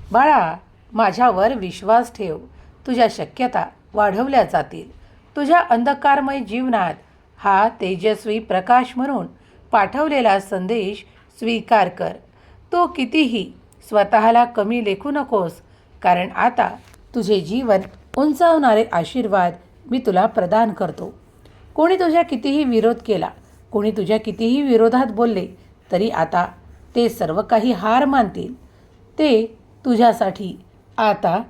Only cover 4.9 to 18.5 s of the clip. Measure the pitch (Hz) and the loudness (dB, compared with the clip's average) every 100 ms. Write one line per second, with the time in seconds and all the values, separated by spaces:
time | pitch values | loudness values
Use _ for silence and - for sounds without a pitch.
4.9 | - - - _ 302 285 339 339 226 247 | -20 -20 -20 _ -6 2 2 2 0 0
5.9 | 277 285 277 269 277 202 233 254 220 175 | 0 0 0 0 -6 -6 -6 -2 -2 -2
6.9 | 156 _ _ _ _ 202 196 226 240 185 | -6 _ _ _ _ 0 2 2 0 -6
7.9 | 185 214 214 220 214 220 185 185 247 247 | -2 -2 -2 -4 -6 -2 -4 2 2 2
8.9 | 254 269 254 269 - _ _ - 226 196 | -4 -4 -4 -6 -14 _ _ -2 0 0
9.9 | 254 311 285 226 196 196 190 185 233 190 | 0 0 2 2 2 -2 -6 -4 -4 -4
10.9 | 208 - _ _ - 226 226 - 220 180 | -8 -16 _ _ -8 -4 -4 2 2 2
11.9 | - 165 - _ _ _ - - 349 349 | -2 -8 -8 _ _ _ -20 -4 0 0
12.9 | - 254 320 262 226 - - _ _ - | 0 -2 0 0 -2 -8 -14 _ _ -2
13.9 | 208 202 220 220 233 240 233 208 240 208 | 0 4 4 4 4 4 0 -2 -2 -2
14.9 | 190 285 285 262 214 170 - _ _ _ | -4 -4 -6 -2 -2 -4 -8 _ _ _
15.9 | - 185 180 180 - 226 247 190 - - | -4 0 0 0 -2 -2 0 -4 -4 -20
16.9 | - - 247 196 208 160 240 247 190 190 | -20 -10 -6 0 -2 -2 -6 0 0 -2
17.9 | - - - 302 277 339 | -16 -10 -2 -2 2 2